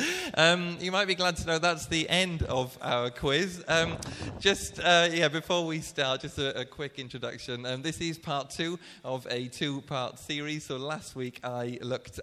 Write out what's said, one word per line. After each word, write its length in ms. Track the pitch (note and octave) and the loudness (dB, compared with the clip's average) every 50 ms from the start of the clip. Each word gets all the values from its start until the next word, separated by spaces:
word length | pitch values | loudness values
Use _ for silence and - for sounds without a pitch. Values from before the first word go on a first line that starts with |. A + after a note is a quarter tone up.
| C#4 E4+ F4+ F#4 F4+ D4+ - | 0 0 0 -2 -4 -2 4
Um, 440 | - D#3+ E3 F3 F3+ F3 F3 E3+ - | 6 6 6 6 4 2 -4 -4 -4
you 100 | - F#3 | -4 0
might 140 | F#3 G3+ G3+ | 2 2 2
be 100 | F#3+ F#3 | 2 2
glad 220 | F3 F3+ F3+ E3+ | 4 4 2 2
to 100 | - - | 0 0
know 140 | E3+ E3 D#3+ | 0 2 4
that's 260 | E3+ F3 E3+ D#3 - | 4 2 2 2 -2
the 220 | - - D#3+ - - | 0 0 0 2 4
end 340 | E3 F3+ F#3+ F3+ E3 D3+ | 4 4 4 2 0 -2
of 340 | - - B2+ C3 B2+ B2 - - | -2 0 0 0 0 -2 -4 -6
our 280 | - D3 B2 A#2+ A#2+ B2 | -2 0 2 2 2 0
quiz. 520 | B2 - - C#3 C#3 D#3+ F#3+ F#3 F3 F3+ - - | -4 -2 0 2 4 4 2 0 -4 -8 -2 2
Um, 280 | D#3+ E3 E3 E3 D#3+ - - - - - - - - - | 4 4 4 2 0 -6 -6 -8 -8 -8 -8 -8 -6 2
just, 400 | - G3 G3 - - - - D#3 | 4 4 4 4 -2 -8 -6 2
uh, 280 | D#3+ F3 F3 E3+ E3+ E3+ | 6 8 8 8 8 6
yeah, 160 | E3 E3 D#3+ D3 | 6 4 4 4
before 380 | D3 D#3+ D3+ - F3+ F3 E3+ | 4 0 0 2 2 2 2
we 160 | D#3+ D#3 D#3+ | 0 -2 -4
start, 400 | D3 - - D3+ C#3 C3 C3+ C3 | -4 -6 -2 0 0 0 0 -2
just 160 | - C#3 - D3 | -4 -6 -4 -2
a, 200 | C#3 C3+ - B2+ | -2 0 0 -2
a 60 | B2 | -6
quick 340 | - - - D3 C3+ - C#3 | -6 -8 -8 -8 -8 -8 -10
introduction. 680 | C3 B2 - B2 A#2+ A#2 - A#2+ - - B2 A#2+ B2 | -12 -10 -8 -6 -6 -6 -6 -8 -6 -6 -6 -4 -2
Um, 180 | B2+ B2+ C3 | -4 -4 -2
this 180 | C#3 D#3+ D#3 - | -2 -4 -4 -2
is 180 | E3+ E3 D#3 D#3+ | -4 -4 -4 -6
part 320 | - E3 C#3+ C#3 C3 - | -4 -2 -2 -2 -2 -4
two 260 | - - E3 E3 F3+ E3+ - - - - - | -4 -4 -2 -2 -4 -6 -10 -16 -20 -12 -6
of 200 | B2+ C3 B2+ - - | -4 -4 -4 -4 -4
a 160 | B2 B2 B2+ | -4 -4 -4
two-part 720 | B2 - - D#3+ C#3+ C#3 C#3 C3+ - D3 B2+ B2 - - - | -6 -4 -2 -2 -2 -2 -4 -6 -4 -4 -2 -2 -4 -6 -10
series. 460 | - - D3+ D3 D3 D3+ D3+ D3+ - | -8 -6 -4 -4 -2 -4 -4 -6 -4
So 140 | - C3+ B2+ | -6 -6 -6
last 360 | C3+ D3 D#3 - - - - | -4 -4 -6 -6 -8 -10 -8
week 240 | C3+ B2+ B2 - - - | -6 -6 -6 -6 -6 -8
I 340 | B2 B2 B2 A#2+ B2 B2 - | -6 -4 -2 -4 -4 -4 -6
looked 380 | - A#2+ B2+ - - A2+ - - | -4 -4 -4 -4 -6 -10 -14 -12